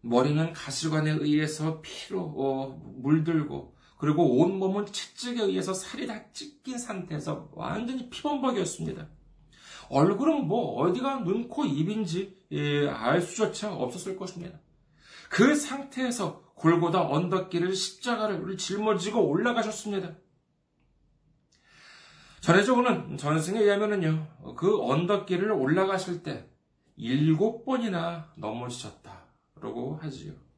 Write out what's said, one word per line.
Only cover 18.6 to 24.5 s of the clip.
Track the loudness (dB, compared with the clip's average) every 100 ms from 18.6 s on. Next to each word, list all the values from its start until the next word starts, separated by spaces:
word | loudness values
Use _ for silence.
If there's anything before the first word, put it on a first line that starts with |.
| -4 -2 2 2 2 2 4
올라가셨습니다. | 4 2 0 -2 -4 -4 -4 -6 -12 _ _ _ _ _ _ _ _ _ _ _ _ _ _ _ -20 -20 -20 -20 -20 -20 -6
전해져 | 4 6 6
오는 | 4 4 2 -2 -6
전승에 | 0 0 0 2
의하면은요, | 4 4 2 2 2 0 -4 -14 -14